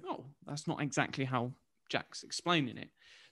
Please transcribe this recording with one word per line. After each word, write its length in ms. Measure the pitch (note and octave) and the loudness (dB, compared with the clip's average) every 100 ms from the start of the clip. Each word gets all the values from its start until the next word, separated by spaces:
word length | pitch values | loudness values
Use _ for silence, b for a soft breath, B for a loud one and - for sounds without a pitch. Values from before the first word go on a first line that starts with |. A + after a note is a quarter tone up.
| F#4 | -6
"Oh, 200 | - C3 - - | -6 -8 -14 -8
that's 220 | D3 D#3+ | -6 -2
not 140 | - | 0
exactly 420 | D3 - C3+ - | 0 2 2 2
how 280 | C3 C3 A#2+ C#3 _ _ - | 0 2 0 -4 _ _ -4
Jack's 340 | - - - | -2 -2 -10
explaining 540 | - - - E3+ C3 G#2 | -8 -4 4 4 4 0
it." 140 | - _ B B B | -10 _ B B B